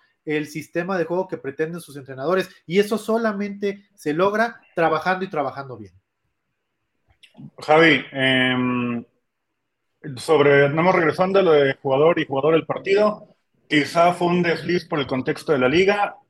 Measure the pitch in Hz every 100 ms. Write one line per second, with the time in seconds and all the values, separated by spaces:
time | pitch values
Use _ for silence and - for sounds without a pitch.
0 | _ _ - 151 151 160 - 170 175 190
1 | 160 175 185 160 135 139 160 170 165 143
2 | 131 131 139 190 - - - 180 202 220
3 | 214 226 226 202 202 202 202 196 _ _
4 | 151 151 190 214 233 226 _ - 165 156
5 | 175 185 190 165 135 127 139 113 101 95
6 | _ _ _ _ _ _ _ _ _ _
7 | _ _ _ - 147 - - 156 165 139
8 | - 139 131 131 127 127 123 123 120 120
9 | 117 _ _ _ _ _ _ _ _ _
10 | 156 123 - 151 143 143 143 156 170 180
11 | 160 143 185 196 185 151 139 135 139 135
12 | 156 170 156 139 143 165 151 127 190 196
13 | 214 208 - _ _ _ - 156 139 170
14 | 170 175 175 180 170 156 156 175 - 160
15 | 131 131 127 147 - 143 127 156 190 202
16 | 202 - _